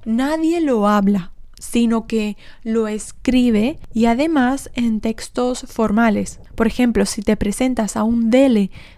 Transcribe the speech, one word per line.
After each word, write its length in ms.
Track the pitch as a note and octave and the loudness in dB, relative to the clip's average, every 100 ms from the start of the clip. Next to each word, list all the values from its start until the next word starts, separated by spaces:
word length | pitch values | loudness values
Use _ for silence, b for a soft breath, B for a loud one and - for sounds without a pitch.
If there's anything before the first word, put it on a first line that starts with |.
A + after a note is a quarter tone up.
nadie 560 | A3 A3+ C#4 D#4+ D#4+ E4+ | -4 -2 0 0 0 0
lo 260 | D4+ A#3 G#3 | 0 2 2
habla, 460 | G#3 G3 G3 E3+ - - - | 4 2 0 -4 -14 -20 -18
sino 460 | - A#3+ A#3 A3+ A3+ | -4 0 2 0 -2
que 280 | A3+ G#3 G3+ b b | -4 -2 -8 b b
lo 240 | A3+ A3+ G#3+ | -4 -2 -2
escribe 920 | G#3+ - - - B3+ B3 G#3+ A#3 E4+ - | -6 -10 -4 0 2 4 2 0 -4 -6
y 120 | A3 A#3 | 0 2
además 640 | A#3 D#4+ D4+ B3 C4+ - | 2 2 2 2 -2 -6
en 260 | - A#3 G#3+ | -4 -2 0
textos 640 | A3+ A3 - - B3 B3+ B3 | -2 -6 -8 -4 -2 -4 -8
formales. 720 | - G#3+ G#3 A#3 G3+ F#3+ - - - | -2 0 4 2 2 -4 -10 -14 -2
Por 100 | A3+ | 0
ejemplo, 400 | - B3 G#3+ G3+ | 2 2 2 0
si 160 | - | 0
te 140 | G3 G#3+ | -2 0
presentas 600 | G3+ G3+ C4 B3 G3+ G#3+ | 0 0 -2 0 -2 -2
a 60 | |
un 280 | G#3+ A#3 A3+ | 0 0 4
dele 420 | B3+ C4+ A3 F#3+ B B | 6 6 4 0 B B